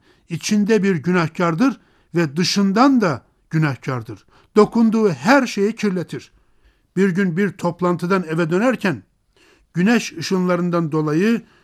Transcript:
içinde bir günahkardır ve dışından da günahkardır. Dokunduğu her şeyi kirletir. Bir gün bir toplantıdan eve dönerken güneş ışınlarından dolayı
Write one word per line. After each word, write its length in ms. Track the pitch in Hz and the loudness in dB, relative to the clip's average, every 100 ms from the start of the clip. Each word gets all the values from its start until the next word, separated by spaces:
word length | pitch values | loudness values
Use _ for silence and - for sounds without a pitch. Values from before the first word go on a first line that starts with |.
| _ _ - | _ _ -12
içinde 540 | 165 - 214 202 220 | -8 -2 0 2 2
bir 120 | 196 170 | 2 0
günahkardır 840 | 156 180 156 - 170 165 262 - _ _ _ 160 | 0 0 0 -2 -2 0 0 -2 _ _ _ -2
ve 220 | 160 147 | -2 0
dışından 640 | 185 202 196 202 277 254 | -2 0 2 4 4 4
da 240 | 185 113 - _ _ | 2 -2 -10 _ _
günahkardır. 760 | 160 156 214 - 127 110 107 _ _ _ 208 | -2 0 -2 -6 -8 -8 -16 _ _ _ 2
Dokunduğu 540 | 208 233 226 220 208 | 4 4 2 2 0
her 380 | 127 165 277 247 | 0 2 2 2
şeyi 280 | 202 202 226 | -2 -2 -2
kirletir. 560 | 208 185 156 131 - _ _ _ _ _ _ 185 | -2 -4 -6 -12 -14 _ _ _ _ _ _ -2
Bir 140 | 196 | -2
gün 280 | 175 190 165 | 0 -2 0
bir 140 | 202 | -2
toplantıdan 720 | - 175 - 175 175 175 190 | -2 -6 -2 -2 -2 -2 -2
eve 260 | 160 160 165 | -2 -2 0
dönerken 540 | 180 254 226 185 117 - _ _ _ _ _ _ | 0 0 0 -2 -4 -10 _ _ _ _ _ _
güneş 400 | 165 196 240 - | 0 2 2 0
ışınlarından 800 | - - 190 180 175 175 170 160 | -8 -4 -2 0 0 0 -2 -2
dolayı 500 | 156 151 156 214 233 - _ | -2 -2 0 0 0 -4 _